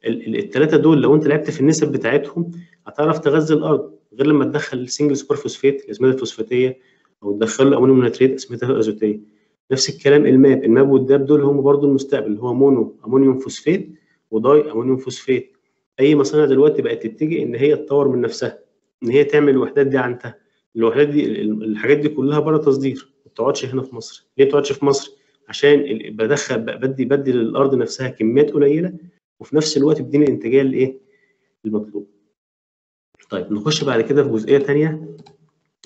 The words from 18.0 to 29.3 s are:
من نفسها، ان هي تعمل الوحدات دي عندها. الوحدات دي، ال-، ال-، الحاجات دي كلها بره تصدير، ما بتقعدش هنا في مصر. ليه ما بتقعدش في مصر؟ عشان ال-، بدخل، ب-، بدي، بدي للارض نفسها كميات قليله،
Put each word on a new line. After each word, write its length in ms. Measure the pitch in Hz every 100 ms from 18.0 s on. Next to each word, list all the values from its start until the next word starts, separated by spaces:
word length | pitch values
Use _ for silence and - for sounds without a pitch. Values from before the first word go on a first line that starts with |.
| 139
من 140 | 127
نفسها، 380 | 120 - 117 - _ _ _ _
ان 60 | 117
هي 140 | 135
تعمل 260 | 139 151 143
الوحدات 380 | 135 113 143 135
دي 100 | 131
عندها. 400 | 123 123 123 - _ _ _
الوحدات 320 | 113 113 127 147
دي، 180 | 147
ال-، 140 | 127 107
ال-، 220 | 107 107
الحاجات 340 | 110 104 117 147
دي 120 | 147
كلها 300 | - 135 151
بره 180 | 156 156
تصدير، 560 | 151 131 135 120 - _
ما 60 | _
بتقعدش 340 | - 123 143
هنا 160 | 120 131
في 140 | 127
مصر. 320 | 117 - - _ -
ليه 80 |
ما 40 | 139
بتقعدش 220 | 143 139
في 140 | 135
مصر؟ 260 | 139 139 - _ _ _ _
عشان 300 | - 143 143
ال-، 320 | 139 110 110
بدخل، 480 | 107 110 139 - 123
ب-، 60 |
بدي، 400 | 113 - 131 135
بدي 260 | 123 143 135
للارض 440 | 123 110 131 135
نفسها 340 | 131 113 - 131
كميات 420 | - 110 131 147
قليله، 420 | 147 143 156 180 - - _ _